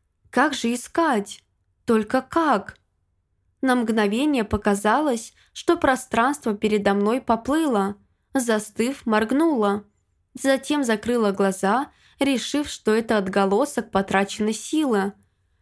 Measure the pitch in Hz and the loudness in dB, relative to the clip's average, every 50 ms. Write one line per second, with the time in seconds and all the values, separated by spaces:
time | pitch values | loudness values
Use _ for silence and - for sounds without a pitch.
0 | _ _ _ _ _ _ - 240 269 302 269 - - 233 240 247 - - - 349 | _ _ _ _ _ _ 0 2 2 2 0 -2 -2 -4 -4 -4 -6 -4 -2 0
1 | 330 311 247 208 202 - - - _ _ _ _ _ _ _ _ _ - 226 220 | 2 2 2 0 -2 -6 -12 -18 _ _ _ _ _ _ _ _ _ 0 0 0
2 | 214 214 - 262 254 - - 330 320 294 233 196 202 - - _ _ _ _ _ | 0 0 -2 -2 -2 -2 0 0 2 2 2 0 -2 -6 -14 _ _ _ _ _
3 | _ _ _ _ _ _ _ _ _ _ _ _ 262 262 247 247 233 220 220 220 | _ _ _ _ _ _ _ _ _ _ _ _ 0 0 2 2 0 0 0 0
4 | 208 202 214 240 285 302 285 240 208 214 214 202 - 208 202 202 - 208 226 285 | 0 0 0 0 0 0 0 0 -2 -2 -4 -2 0 0 0 2 2 0 2 2
5 | 311 294 233 226 - - - _ _ _ - - - - 339 339 320 277 254 247 | 0 0 -2 -4 -6 -12 -20 _ _ _ -18 -4 -2 -2 0 2 2 0 0 0
6 | - - - 233 233 269 294 - - 240 202 208 - 220 214 208 202 202 202 202 | -4 -4 -2 0 0 0 -2 -2 -4 -4 -2 -2 0 0 0 0 2 0 0 2
7 | 202 214 233 262 - - 226 226 233 254 285 320 330 285 233 202 196 196 202 - | 0 0 0 0 0 -2 -2 -2 0 0 0 0 0 0 0 0 0 -2 -6 -10
8 | _ _ _ _ _ _ - 269 233 240 220 214 214 - - - 226 247 277 - | _ _ _ _ _ _ -4 -2 0 0 -2 -2 -2 -6 -4 -4 -2 -2 -4 -4
9 | - 233 214 214 220 220 254 285 330 330 294 226 208 202 202 208 - _ _ _ | -2 0 0 0 2 2 2 2 2 2 2 2 2 0 0 -2 -6 _ _ _
10 | _ _ _ _ _ _ - - - 269 269 262 269 - 294 294 269 233 220 214 | _ _ _ _ _ _ -10 -2 0 0 0 0 0 -2 0 0 0 0 0 -2
11 | - 233 247 240 220 202 196 196 196 196 190 - 196 190 214 254 294 - _ _ | -2 -2 0 2 2 2 2 2 0 0 0 0 0 0 0 0 -2 -6 _ _
12 | _ _ _ - 277 277 269 220 - - - - 294 - - - - 214 214 226 | _ _ _ -2 0 0 0 0 -2 -2 -4 -4 -4 -4 -8 -4 0 2 2 2
13 | 226 - 226 208 190 190 190 202 196 190 196 220 285 285 - 240 226 - - 196 | 2 2 0 0 0 0 0 2 2 4 2 2 2 0 -2 -6 -4 -2 -2 -2
14 | 196 196 - 196 196 196 - - 208 220 220 - - - - 311 311 262 220 196 | 0 2 2 0 0 0 -2 -2 -2 -2 -2 -4 -6 -4 -2 0 0 2 0 0
15 | - 202 - _ _ _ _ _ _ _ _ _ | 0 -2 -6 _ _ _ _ _ _ _ _ _